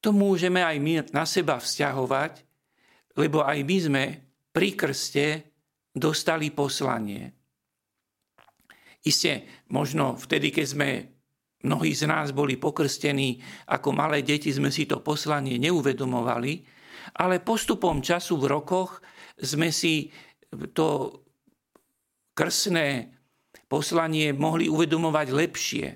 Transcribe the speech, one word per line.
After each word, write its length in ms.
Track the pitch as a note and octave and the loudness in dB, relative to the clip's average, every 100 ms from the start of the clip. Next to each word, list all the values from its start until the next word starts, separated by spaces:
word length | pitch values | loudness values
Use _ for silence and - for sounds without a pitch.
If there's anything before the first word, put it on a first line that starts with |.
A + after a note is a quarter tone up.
To 160 | G#3+ G3+ | 4 4
môžeme 480 | G3+ F#3 F3+ F3+ | 4 4 4 4
aj 120 | E3+ D3+ | 2 2
my 120 | D3 E3 D3 | 2 0 0
na 160 | C#3+ D#3+ | -2 0
seba 320 | - D#3+ B2+ | 0 0 0
vzťahovať, 720 | - - D3 C3+ B2+ C3+ D#3 - _ _ _ _ _ _ _ - | -2 -2 -2 0 0 0 0 -6 _ _ _ _ _ _ _ 0
lebo 240 | D#3 D#3 | 2 4
aj 160 | C#3 D3 | 2 2
my 160 | C#3 F#3+ | 2 2
sme 280 | E3 C#3 C3+ D#3 _ _ _ D#3 | 4 2 0 -4 _ _ _ 2
pri 160 | G3 | 2
krste 800 | - D#3+ C#3 - C#3+ D3+ D#3 - _ _ _ _ | 2 -2 -2 -2 0 0 -2 -8 _ _ _ _
dostali 560 | - D#3 D#3 - D#3+ D3+ | -2 0 0 0 0 -2
poslanie. 800 | C#3+ C3+ C3+ C3+ A#2+ G#2+ G2+ - - _ _ _ _ _ _ _ _ _ _ _ _ _ - _ _ | 0 -2 0 -2 -2 -4 -8 -10 -16 _ _ _ _ _ _ _ _ _ _ _ _ _ -20 _ _
Isté, 400 | D#3 D3 E3+ B2+ - - _ | 0 2 2 -2 -8 -20 _
možno 480 | C3 C#3+ D#3 C3+ B2 | -4 -2 0 -2 -2
vtedy, 320 | - D#3 D3 | -2 0 2
keď 160 | E3+ | 0
sme, 260 | C#3 C#3+ C#3 C3 - _ _ _ _ _ C3+ | -2 -4 -4 -6 -8 _ _ _ _ _ -2
mnohí 240 | D3 D#3+ | 0 0
z 160 | D3 D3+ | 0 -2
nás 240 | D#3 D3 | -2 -2
boli 240 | C3+ D3 | -2 -2
pokrstení 880 | B2+ D3+ C#3+ C#3+ - D3+ C#3 C3+ A#2+ - - - | 0 -4 0 -2 0 -2 0 -2 -4 -10 -18 -4
ako 240 | C3+ C#3+ | -2 0
malé 320 | D3 D3+ D3+ | 0 0 0
deti, 320 | C#3+ D3 D3 | 0 0 0
sme 160 | C3+ C#3 | 0 0
si 160 | C3+ C#3 | 0 -2
to 160 | B2 | -4
poslanie 560 | D3 D3+ D3+ D3 C3+ B2 | -2 -4 0 -2 -2 -2
neuvedomovali, 1040 | D3 F3 C#3 B2+ C3 B2 A#2 A#2+ B2+ E3 - - - - - - | 0 2 0 0 -2 -2 0 -2 -4 -6 -12 -20 -20 -20 -18 -2
ale 240 | F#3 F3+ | 0 0
postupom 560 | F3+ A3+ - A3 F#3 D3 | 0 -2 0 0 2 0
času 400 | C3 F3 - E3 | 0 -2 0 0
v 80 | C#3 | 2
rokoch 560 | C#3+ D3 F#3 F#3 - - - - | 0 0 -2 -2 -8 -20 -20 -20
sme 400 | - C3 D3 E3 | -10 -4 0 0
si 320 | D3+ E3+ D#3 C#3 - - _ _ - - | 0 0 0 -2 -12 -20 _ _ -12 -6
to 480 | - D#3 D3 C3 - _ _ _ _ _ _ _ _ _ _ _ | 0 0 0 -4 -8 _ _ _ _ _ _ _ _ _ _ _
krstné 800 | - E3 - G#3 E3+ D3 C3 A2+ - _ _ _ - _ | -2 0 2 0 2 2 -2 -6 -18 _ _ _ -20 _
poslanie 640 | C#3+ C#3+ E3+ E3 D#3 D3+ | -2 2 2 2 2 0
mohli 400 | C#3 D3+ D#3+ E3 | 2 0 2 2
uvedomovať 560 | D#3 E3 E3 E3 D#3 C#3+ | 2 2 2 2 0 0
lepšie. 520 | C3+ E3+ - - - C#3 | 0 0 -2 -4 -4 -6